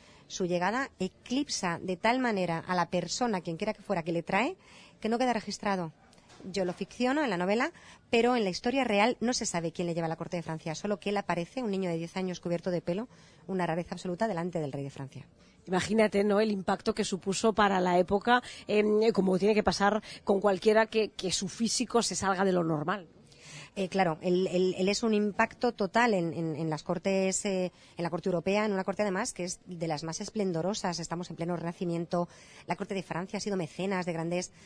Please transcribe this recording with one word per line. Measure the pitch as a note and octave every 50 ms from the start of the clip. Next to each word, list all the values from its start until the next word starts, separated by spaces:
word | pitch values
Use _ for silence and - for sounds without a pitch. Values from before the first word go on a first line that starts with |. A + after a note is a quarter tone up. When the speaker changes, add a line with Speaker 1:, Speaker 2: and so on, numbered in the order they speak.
| - - - - - -
Speaker 1:
Su | - - G3
llegada | E3+ F3+ F3 F3 F#3+ G#3+ B3+ C#4 - - -
eclipsa | F#3 F#3+ - - - - B3 C4+ D4 - - - - F3+ E3+ D3
de | - F#3 F#3
tal | F3 - A3 A#3+ C4
manera | B3+ A#3+ G#3+ F#3+ F3+ E3+ E3 E3
a | - - F3+
la | F3+ E3+ E3
persona, | - F3+ E3 E3 - - B3+ A#3+ G#3 F3+
quien | D#3+ F3 E3
quiera | D#3 G#3 G#3+ G#3+
que | -
fuera, | - - G3+ F3 D#3+
que | E3+
le | E3 E3+
trae, | E3 - F#3+ G3 A#3 D4+ F#4+ - - - - - - - - -
que | - G#3+
no | A3+ A#3+
queda | B3+ B3
registrado. | A#3 G#3+ - - G3 - - G#3 G3 F#3 F3 D#3 - _ - - - - _ - - - - F#3
Yo | E3+ G3 F#3
lo | F3+
ficciono | E3+ - G3 - - - A#3+ B3+ C4+ D4+ D#4
en | B3+
la | F#3+
novela, | E3+ F3+ F#3 G#3 A#3 C4 E4 - - - - - - _ -
pero | - A#3 A3+ A#3+ B3+
en | B3 G#3+
la | F#3+
historia | F3 - - A#3+ B3 C#4 C4
real | A3+ G#3 G3+ G3+ B3 - -
no | A3 A#3+
se | B3+ - A3
sabe | - - F3 E3 E3+
quién | - - F3+ E3+
le | E3
lleva | E3+ E3
a | D#3+
la | E3
corte | D#3+ E3+ - -
de | F3 E3
Francia, | - D#3+ D#3+ - E3+ D3+
solo | - - G#3 G#3 G3
que | - G3+
él | G3+
aparece, | G3+ G3+ - F3 E3+ E3+ - - C4 B3+
un | G#3+
niño | G3 F#3+ F#3+ F3
de | E3+
diez | E3 E3 E3+ -
años | G3 F#3 F#3 F3 -
cubierto | - F3+ E3+ E3+ - F#3+
de | F3+ E3+
pelo, | - - F3 G3 A#3 - - - - - - - - -
una | F#3+ F#3 F3
rareza | E3 D#3+ E3+ E3+ - F#3+
absoluta | F3+ - F#3 F3 E3+ A3 A3+
delante | G3 E3 E3+ F3+ E3+ E3+
del | D3+ C#3
rey | C3 C#3+ C#3
de | C#3
Francia. | - - C#3 C3+ - C3 - - - _ - - _ _ -
Speaker 2:
Imagínate, | - F#3 F3+ - - G#3 A3 G#3+ G#3+ - G3+ G3+
¿no?, | G#3 G3+ G3+
el | A3 A3
impacto | G#3 F#3+ F3+ - G3 - - A3+ G#3
que | - G#3
supuso | - G#3 F3 - G3 F#3 - - A3+
para | G3 - G#3 G3 G3 F#3
la | F3+ F3+ F3 F3+
época, | F3+ - G3 G3+ - A#3+ A#3+ B3 - - - - - -
em, | G#3 G#3+ G#3 G#3+ G#3+ G#3 A3 A#3
como | - G3+ F#3+ F#3+ F#3 F3+
tiene | F#3+ G#3 A3
que | G#3 G3
pasar | G3 E3+ - G3 G3+ G#3+ G#3+ - - - - -
con | - G3+ G3
cualquiera | F#3 G#3 G3 F3 - A3 G#3+ A3 A3
que, | G#3+ - A3 G#3+ -
que | - - - F#3
su | - - G3+ F3+
físico | - - A#3 G#3 - - B3+ - - A#3
se | G#3+ - F#3
salga | - G3+ F#3+ G3 F3+ G3
de | G3
lo | F#3 F3+ E3+
normal. | D#3+ D#3+ D3 D3 E3 G3 G3+ E3+ - - - - - - - - - - - - - -
Speaker 1:
Eh, | - F#3+ E3+
claro, | - F#3+ F#3+ F3 D#3 D#3+
él, | - F#3 F3+ F3+ F#3+ F3+
él, | E3+ F3+ F#3 F#3 F3+
él | - F#3 F#3+
es | G3+ - -
un | A3+ G#3+
impacto | G#3 G#3 G#3 F#3+ - A3 - - - - B3
total | A#3 - G#3 F3+ - A3+ A#3+ A#3+
en, | G#3 F#3 E3+ E3
en, | C#3+ - E3 D#3+ D#3
en | C3+ E3 D#3+
las | D#3 D3
cortes, | - - F3 F3 - G3 F#3+ F#3+ F#3+ F#3+ F#3+ - -
eh, | G#3 F#3+ F#3 F3+ F3 - - - - -
en | -
la | F3 E3
corte | E3 E3+ - -
europea, | F3+ E3 D#3 F#3+ G3 G#3 G#3+
en | A3
una | G3 F#3+
corte | F#3+ - F#3+ -
además | G#3 G#3 F#3 F#3+ A3+ A#3+
que | - - F3+
es | F#3 - - -
de | - F3+ E3 E3+
las | E3 D#3 C#3+
más | E3 D#3+ D#3+ -
esplendorosas. | G#3 G3 - G#3+ G3+ F#3+ E3+ D#3+ D#3+ F#3 G#3+ - - F#3 E3+ D#3+
Estamos | E3 - E3+ E3+ F3+ -
en | E3+
pleno | - E3+ E3+ F3+
Renacimiento. | E3 E3 E3+ E3+ - F#3 F3 E3+ E3+ E3+ - - F3 F3 - - - - - - - -
La | - F3+
corte | - G3 - G3+
de | F#3+ E3+
Francia | - D#3+ D#3+ F#3 F#3 -
ha | G3+
sido | - G#3+ G3+
mecenas | F#3 E3+ D3 - - F3+ G3 G3+ F#3 F3
de | F3+
grandes | E3 D#3+ D#3+ E3+ F3 F3+ F3+ - - - -